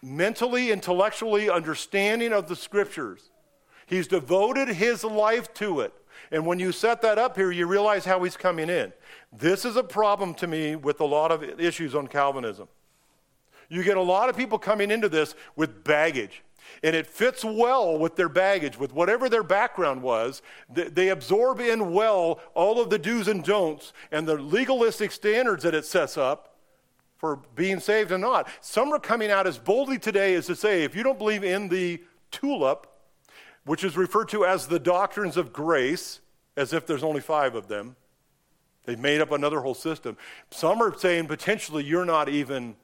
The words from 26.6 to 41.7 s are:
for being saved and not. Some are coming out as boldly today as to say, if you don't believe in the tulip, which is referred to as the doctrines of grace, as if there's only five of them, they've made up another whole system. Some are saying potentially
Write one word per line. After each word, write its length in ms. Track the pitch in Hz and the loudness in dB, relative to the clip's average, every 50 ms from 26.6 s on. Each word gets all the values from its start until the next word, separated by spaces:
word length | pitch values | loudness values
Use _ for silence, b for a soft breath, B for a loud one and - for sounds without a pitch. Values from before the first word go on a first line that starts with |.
| _ _ _ _ _ _ _ _ _ _ _ _ | _ _ _ _ _ _ _ _ _ _ _ _
for 220 | - 160 143 135 135 - - | -6 -4 -4 -6 -8 -8 -4
being 240 | - 180 190 190 175 | -2 0 0 0 0
saved 320 | - - 208 220 214 160 | 0 2 2 2 2 2
and 100 | 185 185 | 0 0
not. 260 | 196 247 254 185 135 B B B | 2 2 2 2 0 B B B
Some 320 | - - - 214 254 294 | -14 -4 0 0 2 2
are 80 | 302 294 | 0 -2
coming 320 | - - 220 233 214 208 | 0 0 0 0 2 2
out 160 | 202 196 190 185 | 2 2 2 0
as 100 | 143 117 | -2 -2
boldly 400 | - 180 202 254 277 262 262 202 | 0 0 2 2 2 0 -4 -4
today 380 | - 214 190 196 196 196 185 | -2 0 2 2 4 4 2
as 100 | 170 - | 2 0
to 80 | - 175 | -4 -4
say, 300 | - - 214 202 175 151 | 0 0 2 2 2 2
if 100 | 139 - | 0 -2
you 80 | 190 | -2
don't 160 | 233 269 269 - | 0 0 0 0
believe 240 | 214 214 214 202 | 0 -2 -2 0
in 240 | 196 185 180 202 208 | -2 -2 -2 -2 -2
the 340 | 185 175 185 180 175 170 165 B B B B _ _ | -2 -2 -2 0 -2 -4 -8 B B B B _ _
tulip, 560 | - - - 285 285 175 143 131 143 - - - _ _ _ _ _ _ B B B B B B B B _ | -10 -6 -4 -2 0 0 2 0 0 -2 -6 -16 _ _ _ _ _ _ B B B B B B B B _
which 180 | - 160 - 190 | -4 -4 -2 -2
is 100 | 190 - | -2 0
referred 320 | 190 185 - - 214 220 | -2 0 0 0 0 0
to 180 | - 202 214 190 | 0 0 2 2
as 240 | 180 190 175 120 135 | 2 2 0 0 -2
the 100 | 170 170 | -2 0
doctrines 580 | - 175 180 180 185 185 - 202 208 175 135 | 2 2 2 2 2 0 -2 -4 -6 -2 -2
of 160 | 175 165 120 | -4 -4 -4
grace, 680 | - 143 151 165 165 139 127 131 170 - - - - - _ _ _ _ _ _ _ | -6 -4 0 2 2 2 2 0 -2 -4 -6 -10 -14 -18 _ _ _ _ _ _ _
as 160 | 143 139 - | -4 -2 -2
if 140 | 165 165 - | -2 -4 -2
there's 160 | - 160 131 | -2 -4 -2
only 180 | 147 156 151 139 | -2 -2 -2 -4
five 340 | - - 160 151 139 131 113 | -2 -2 0 0 2 0 -2
of 140 | 113 95 98 | -4 -8 -8
them, 260 | 107 104 101 123 127 _ _ _ _ _ _ _ _ _ _ _ _ _ _ _ _ _ _ | -8 -8 -10 -12 -16 _ _ _ _ _ _ _ _ _ _ _ _ _ _ _ _ _ _
they've 120 | - 120 113 | -10 -6 -4
made 220 | 127 143 147 151 | -2 0 2 2
up 100 | 156 - | 0 0
another 280 | 147 143 143 147 151 147 | 0 0 0 -2 -2 -2
whole 140 | 123 135 120 | -4 -4 -6
system. 420 | - - 165 156 - - 123 107 B B B B B B _ | -6 -6 -6 -6 -6 -8 -10 -10 B B B B B B _
Some 300 | - - - 160 208 226 | -6 -2 0 2 2 2
are 160 | 233 202 156 | 0 0 0
saying 300 | - - 180 175 170 165 | 0 0 2 2 0 -2
potentially 580 | 143 156 - - 185 214 214 - - | -4 -6 -4 -2 -2 -2 -2 -4 -6